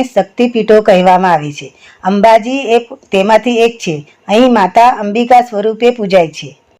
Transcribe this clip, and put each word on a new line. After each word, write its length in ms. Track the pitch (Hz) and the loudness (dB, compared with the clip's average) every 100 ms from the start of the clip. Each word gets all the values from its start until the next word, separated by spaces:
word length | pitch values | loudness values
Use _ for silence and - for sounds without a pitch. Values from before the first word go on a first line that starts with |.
શક્તિપીઠો 760 | 254 - 190 - 247 233 214 214 | 0 -4 -6 -4 -2 -2 2 2
કહેવામાં 540 | 214 185 185 180 185 160 | 4 2 2 2 2 -2
આવે 160 | 147 | -4
છે. 160 | 147 135 _ _ _ | -12 -18 _ _ _
અંબાજી 560 | 185 202 226 226 226 269 220 | -4 0 2 2 0 -6 -2
એ 120 | 233 233 269 - | -2 -2 -20 -4
તેમાંથી 520 | 190 196 220 247 226 233 | -2 0 0 0 0 -2
એક 120 | 233 | -2
છે. 160 | 180 147 147 _ - | -10 -10 -12 _ -4
અહીં 260 | 214 254 | 0 2
માતા 380 | 226 185 226 240 214 | 2 2 2 2 0
અંબિકા 460 | 208 220 240 247 | -6 -4 2 2
સ્વરૂપે 500 | 240 208 220 214 240 | 2 -4 -6 -2 -2
પૂજાય 420 | 240 196 185 165 151 | -2 0 0 0 -6
છે. 120 | 139 _ _ _ | -18 _ _ _